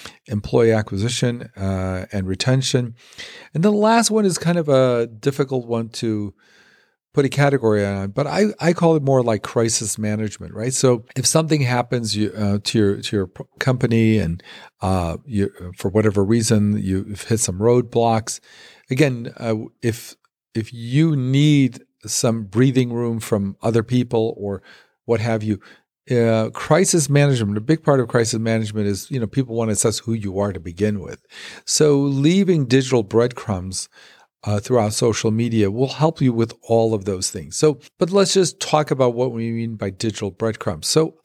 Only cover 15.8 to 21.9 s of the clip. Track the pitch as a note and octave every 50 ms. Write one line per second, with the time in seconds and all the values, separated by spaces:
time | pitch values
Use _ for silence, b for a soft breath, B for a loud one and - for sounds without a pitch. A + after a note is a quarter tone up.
15.8 | - G2 F#2 A2 G#2+ G#2+ F#2+ G2+ G2 G2 A#2 A#2 A2 A2 A2+ G#2 G#2 G#2 G#2 G#2
16.8 | G2 F#2+ F#2+ F#2+ G2 G#2 G2+ - - - A#2 G#2+ - - F2+ F#2 G#2+ A#2+ A#2+ B2
17.8 | B2 A2+ - A#2 A#2 A2+ A2+ A2 A2 - - - B B B B B B B B
18.8 | B _ C3 B2+ D#3 C#3 B2+ A#2 A#2 B2 - - A#2+ A2+ A2 A2 A#2 - - _
19.8 | - A#2 A2 - - - - _ _ _ _ _ _ _ _ A2+ A2 - B2 A#2
20.8 | A#2 A#2+ B2+ D3 D#3+ E3 D3+ C3+ B2+ B2+ C3+ C#3 D3 D3+ D3 C#3+ C3+ B2 B2 -
21.8 | - _